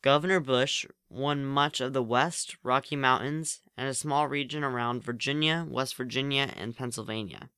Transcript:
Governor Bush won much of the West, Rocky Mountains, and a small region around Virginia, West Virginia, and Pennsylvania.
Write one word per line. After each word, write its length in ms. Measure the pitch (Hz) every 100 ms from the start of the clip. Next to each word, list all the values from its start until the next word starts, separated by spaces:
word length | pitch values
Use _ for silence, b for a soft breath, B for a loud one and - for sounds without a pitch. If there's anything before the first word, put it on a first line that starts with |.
Governor 380 | 135 143 170 190
Bush 460 | 135 127 139 - - - _
won 340 | - 139 143
much 380 | 135 139 143 -
of 100 | 131
the 100 | 135
West, 540 | 117 123 156 170 - -
Rocky 320 | - 127 - 147
Mountains, 640 | 135 127 131 156 156 - _ -
and 140 | 135
a 40 |
small 360 | 131 151 143 147
region 340 | 143 135 151
around 400 | 143 123 120 123
Virginia, 640 | 120 120 135 147 156 165 160
West 280 | 127 131 -
Virginia, 580 | 131 123 139 139 139 -
and 220 | 107 117
Pennsylvania. 720 | 127 120 110 110 101 - -